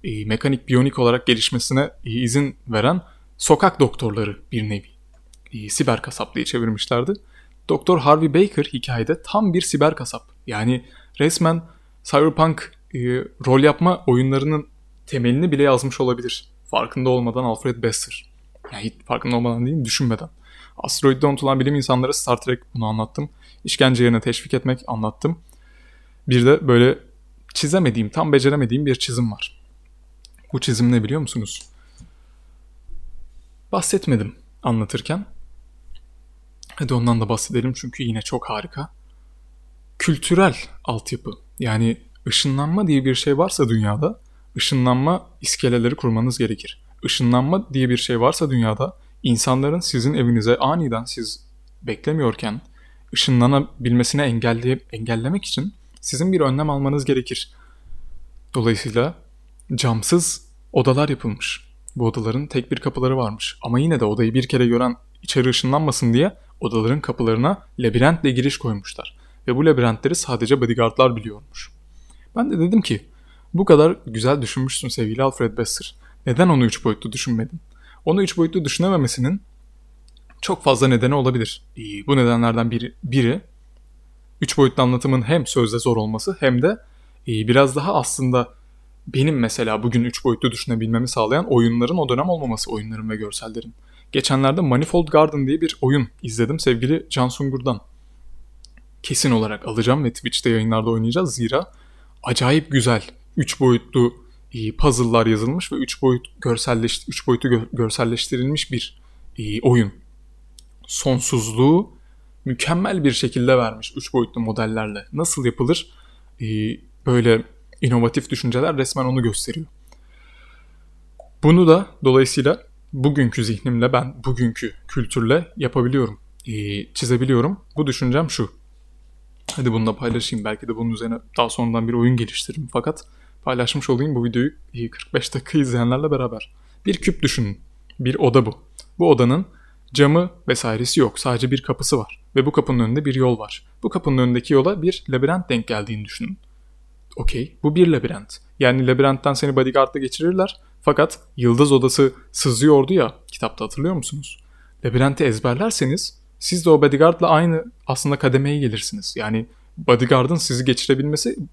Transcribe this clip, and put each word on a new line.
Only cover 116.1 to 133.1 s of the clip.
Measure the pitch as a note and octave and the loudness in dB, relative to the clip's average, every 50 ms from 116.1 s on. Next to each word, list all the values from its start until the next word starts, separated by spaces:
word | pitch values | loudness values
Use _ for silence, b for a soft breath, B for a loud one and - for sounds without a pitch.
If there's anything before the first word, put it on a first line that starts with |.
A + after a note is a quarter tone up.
| b b b b b - | b b b b b -10
Ee, | A#2 A2 A2 G#2+ G#2+ A2 - - - - - _ - | -6 -6 -4 -4 -4 -6 -8 -10 -16 -20 -18 _ -2
böyle | C3 B2 A#2+ A#2 A#2+ A2+ A2+ - - - - - - - - | 0 2 4 4 4 4 2 2 -4 -16 -20 -20 -20 -8 -4
inovatif | - A#2+ B2 A#2+ A#2 A#2 - D3 - - | -2 0 2 2 2 2 0 -2 -4 -4
düşünceler | C#3 - - B2 A#2 B2+ C#3+ D#3 D#3 | -6 -4 -2 -2 -2 0 0 0 0
resmen | C3+ C3 - - C#3 C3 | -2 -4 -4 -4 -4 -2
onu | B2+ C3 C3 | -2 0 0
gösteriyor. | A#2 A2+ G2+ - - - - E3 D#3+ - - - - - b b b b b b b b b b b b b b b b b b b b b - - - - - - - - - | 0 0 -2 -4 -6 -8 -8 -10 -10 -14 -18 -20 -20 -20 b b b b b b b b b b b b b b b b b b b b b -20 -20 -20 -20 -20 -20 -20 -6 2
Bunu | - D3+ E3 F3 F3+ D#3+ | 4 6 6 8 8 8
da | D#3+ F#3 G3 - - - - | 8 6 4 -2 -6 -2 2
dolayısıyla | C3 B2+ C3 C3+ C3 - D3 B2 C#3 F3+ - - - - - - - | 4 6 6 4 4 2 0 2 2 0 -2 -4 -18 -20 -20 -18 -10
bugünkü | - C3+ B2+ D3 C#3+ D3 C3 A#2 - - A2 | -4 0 0 2 2 2 0 0 0 -2 -2
zihnimle, | A2 A2+ G2 - B2+ B2 A#2 A#2+ C3 | -2 -2 -4 -2 -2 0 0 2 2
ben | C3 B2 A#2+ C3 C3+ B2+ A2+ | 2 0 -2 -4 -8 -8 -6
bugünkü | C3+ B2+ A#2 B2 A#2 A2+ - - A2 - - - - | -4 -2 0 0 -2 -2 -4 -8 -10 -10 -12 -14 -6
kültürle | - C3 A2+ - - B2 A2+ A2+ C3+ E3 E3+ - - | -4 -4 -4 -2 -2 -2 0 2 2 0 0 -4 -8
yapabiliyorum, | - C#3+ A#2+ - C3+ A#2+ B2 C3 C#3 B2 A2 G#2 - - - - - - | -6 -6 -2 0 0 0 2 2 0 0 -2 -4 -10 -20 -20 -20 -18 -14
ee, | - A2 G#2+ G#2 G2+ G2+ G2+ - - - | -10 -10 -8 -6 -6 -6 -8 -8 -10 -8
çizebiliyorum. | - - A#2+ B2 A#2 B2+ C3 C3 A#2 A#2+ D#3+ G3 - - - - | -6 -2 0 0 2 2 2 2 2 2 0 -2 -6 -10 -8 -4
Bu | D3+ D3+ | -4 -2
düşüncem | C3+ B2 - C3 B2 B2 D3 E3 - | -2 -2 -2 0 0 0 0 0 -2
şu. | - - A2+ - - - - - - - - - - - - - - - - - - - - - | -4 -4 -6 -6 -8 -14 -20 -20 -20 -20 -20 -20 -20 -20 -20 -20 -20 -20 -20 -20 -20 -18 -14 -10
Hadi | - - B2+ B2 | -6 -2 -2 0
bunu | A2 A2+ A2 | 0 0 0
da | A2+ G#2 | -2 -2
paylaşayım. | - B2+ A#2+ A2+ A#2+ A2+ - B2+ A2+ G#2 | -2 -4 -4 -2 -2 -4 -4 -6 -6 -6
Belki | G#2+ G#2+ G#2 - A#2 | -6 -8 -6 -6 -8
de | A2+ | -6
bunun | A2 A#2 A#2 | -4 -4 -4
üzerine | A2+ G#2+ A2+ A2+ A#2 A#2 - - - - | -4 -4 -6 -6 -8 -8 -12 -6 -2 -2
daha | A#2+ A2+ | -2 -2
sonradan | - - A#2+ A#2 A2+ A#2 A2+ A#2 | -2 -4 -4 -2 -2 -2 -2 -2
bir | |
oyun | A#2 A#2+ A#2 B2 B2+ | 0 2 2 2 2
geliştiririm. | A#2+ A2+ - - - - - - D#3 C#3+ A#2+ | 2 -2 -4 -8 -10 -10 -10 -10 -10 -8 -6
Fakat | - B2 A#2 D3+ D#3 - - - | -6 -4 -4 -4 -6 -8 -12 -20